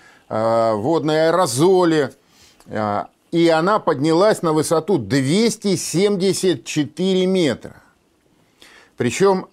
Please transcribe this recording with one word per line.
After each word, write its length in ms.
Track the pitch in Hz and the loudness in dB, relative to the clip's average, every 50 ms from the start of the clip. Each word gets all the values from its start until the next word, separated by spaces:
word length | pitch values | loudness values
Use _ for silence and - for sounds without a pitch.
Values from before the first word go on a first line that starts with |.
| - - - _ _ | -20 -20 -20 _ _
а, 480 | - 113 110 113 113 113 117 113 113 110 | -8 -4 -2 0 0 2 2 2 0 0
водной 520 | 104 104 147 170 156 135 156 151 156 160 | -2 -2 -2 -2 -2 0 0 0 2 2
аэрозоли. 840 | 165 170 180 180 127 117 127 165 190 190 185 180 165 160 151 135 120 - _ _ _ _ _ - _ _ _ _ | 2 2 2 0 0 0 2 2 4 4 4 2 2 2 0 0 -2 -6 _ _ _ _ _ -20 _ _ _ _
А, 420 | - 101 107 107 104 104 101 - - _ _ _ _ | -10 -8 -6 -4 -4 -4 -4 -6 -8 _ _ _ _
и 160 | 170 165 170 | 0 2 2
она 320 | 165 160 160 165 196 214 208 | 4 2 2 2 0 0 0
поднялась 640 | - 175 160 131 143 160 160 170 196 220 202 - | 0 -2 -2 0 0 0 2 2 2 2 2 0
на 120 | 180 160 156 | -2 -2 0
высоту 440 | 156 143 - 165 156 156 - 196 | 0 0 0 0 -2 0 0 -2
двести 800 | 139 110 95 131 139 131 135 170 208 233 220 - - - 202 185 | -2 -2 -2 -2 -2 0 0 0 0 0 0 -2 -4 -4 -4 -4
семьдесят 880 | - - - - 170 202 208 208 180 190 190 165 - - 190 160 - - | -4 -4 -4 -2 0 0 0 0 0 0 -2 -2 0 0 -2 -2 -2 -6
четыре 600 | - - 156 143 - - - 185 190 185 185 185 | -6 -4 -4 -4 -4 -4 -4 -2 0 0 0 0
метра. 560 | 185 190 185 170 135 104 - - - - - - _ _ _ _ _ _ _ _ _ _ _ _ _ _ _ - - - - - _ _ | 0 0 0 0 0 -2 -4 -8 -16 -20 -20 -20 _ _ _ _ _ _ _ _ _ _ _ _ _ _ _ -20 -20 -20 -20 -20 _ _
Причём, 500 | - 120 123 120 - 190 202 190 185 - - | -4 -4 -4 0 2 2 2 2 0 -4 -6